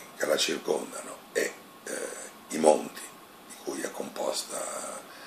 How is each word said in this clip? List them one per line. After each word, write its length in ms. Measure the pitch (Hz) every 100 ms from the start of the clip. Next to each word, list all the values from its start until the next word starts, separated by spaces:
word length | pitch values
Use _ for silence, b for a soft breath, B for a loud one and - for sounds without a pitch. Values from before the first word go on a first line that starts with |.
| - -
che 80 | 73
la 100 | 78
circondano 800 | - - - 78 - - - - -
e, 220 | - - - - -
eh, 240 | - - - - - - -
i 100 | 78
monti 420 | 78 67 - - - - - - -
di 60 | -
cui 160 | - -
è 100 | -
composta, 680 | - - - - - - - - - - - - B